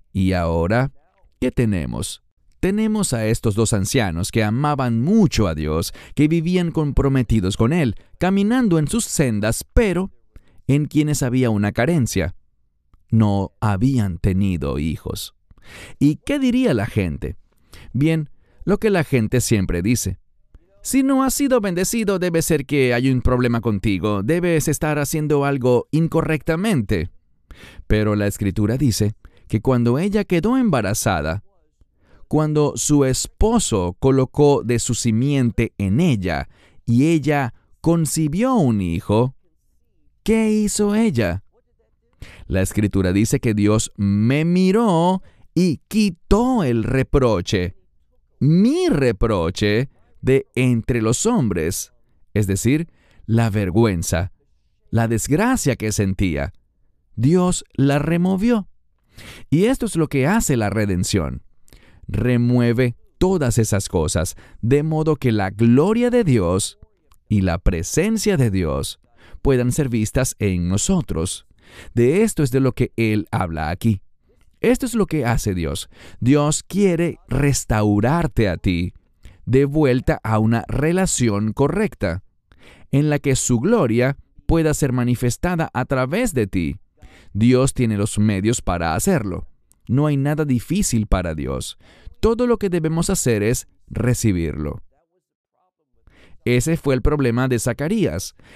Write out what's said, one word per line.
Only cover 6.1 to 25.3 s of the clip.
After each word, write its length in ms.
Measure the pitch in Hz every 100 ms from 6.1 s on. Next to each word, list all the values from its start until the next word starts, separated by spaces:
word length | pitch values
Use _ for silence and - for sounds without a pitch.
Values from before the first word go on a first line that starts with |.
| -
que 120 | 151
vivían 440 | 170 160 180 170
comprometidos 840 | 160 147 - 135 135 117 110 92 -
con 160 | 113
Él, 240 | 175 131 - - -
caminando 640 | 180 196 202 254 233 165
en 80 | 147
sus 180 | 233 -
sendas, 580 | - 135 107 104 117 -
pero 380 | - 220 170 196 - _ _ _ - -
en 180 | 139 147
quienes 380 | 147 151 143
había 260 | 127 127 120
una 220 | 107 104
carencia. 640 | - 131 170 113 95 78 - _ _ _ _ _ _ _
No 420 | 113 107 98 95 -
habían 580 | 110 98 127 131 143 82
tenido 600 | 101 92 98 87 69 67
hijos. 560 | 80 73 - - - _ _ - - - - -
¿Y 200 | 147 156
qué 200 | - 285
diría 380 | 262 247 247 120
la 100 | 101
gente? 520 | 110 90 71 - - _ _ _ - -
Bien, 380 | 120 151 160 151 - _ _ -
lo 120 | 170
que 140 | 220
la 120 | 185
gente 380 | - 131 107 127
siempre 400 | - 110 92 85
dice. 380 | 95 120 95 92 _ _ _ - _ _
"Si 180 | - 262
no 220 | 269 269
has 100 | 262
sido 260 | - 277 247
bendecido, 600 | 202 175 190 233 208 190
debe 240 | 180 165
ser 240 | - 156 -
que 260 | 147 127
hay 160 | 120 135
un 120 | 127
problema 400 | 127 123 123 117
contigo, 600 | 113 101 110 92 104 101
debes 460 | 104 175 175 160 147
estar 320 | 139 156 151
haciendo 440 | 143 156 151